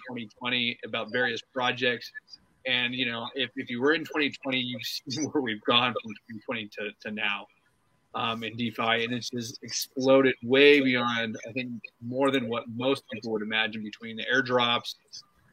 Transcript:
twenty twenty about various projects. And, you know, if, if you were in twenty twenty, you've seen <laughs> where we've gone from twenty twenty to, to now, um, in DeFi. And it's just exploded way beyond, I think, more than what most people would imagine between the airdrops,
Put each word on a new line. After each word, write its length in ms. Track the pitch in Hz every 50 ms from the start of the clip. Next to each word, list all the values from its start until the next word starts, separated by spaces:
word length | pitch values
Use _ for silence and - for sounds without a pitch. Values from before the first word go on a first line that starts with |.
| -
twenty 220 | 127 123 120 113 107 - -
twenty 400 | 123 123 127 123 120 120 117 - -
about 260 | 107 113 117 107 107
various 300 | 110 123 123 120 117 110 - _ _
projects. 560 | 127 123 123 123 120 127 123 120 113 - - - - - _ - _ _ _ _ _ _
And, 300 | 131 127 123 123 120 127
you 100 | 127 127
know, 220 | 120 117 117 117 117 -
if, 160 | 139 127 120 -
if 120 | 135 120 -
you 120 | 123 120
were 120 | 127 147 160
in 120 | 165 147
twenty 260 | - - 156 147 131 - -
twenty, 180 | - 135 131 131
you've 220 | 123 123 123 117 117
seen 420 | - - - - 139 117 151 147
<laughs> 60 | 117
where 120 | - 151 131
we've 180 | 117 107 104 -
gone 300 | - 120 120 127 123 113
from 200 | 104 - 110 104 - _
twenty 140 | - 113 104 -
twenty 240 | - 123 113 107 101 - -
to, 120 | 104 104 98 _
to 100 | - 113 107
now, 320 | 107 110 104 101 98 101 - _ _ _ _ _ _ _ _ _ _ _ _ -
um, 280 | 117 120 117 113 113 113
in 120 | 107 110
DeFi. 480 | 117 120 113 110 - 117 113 113 113 117
And 100 | 117 123
it's 160 | 117 110 -
just 300 | - 120 113 117 - -
exploded 720 | - 120 - - - - _ 135 127 131 135 135 135 131 127 -
way 380 | 120 117 131 135 143 147 143 143
beyond, 580 | 131 131 127 123 120 120 117 117 117 113 110 - -
I 40 | 117
think, 220 | 107 131 127 123 120 107 - - _ _
more 300 | 117 120 123 131 139 135
than 160 | 131 131 117
what 160 | 117 117 113 - 120
most 340 | 110 117 123 135 139 131 - -
people 220 | - 104 - 113 110
would 100 | 107 104
imagine 400 | 107 110 110 110 110 110 110 107
between 320 | 104 104 - 117 113 113
the 100 | 110 - - 123
airdrops, 600 | 135 127 123 123 123 120 120 120 120 - - - - _ _ - - - _ _ _ _ _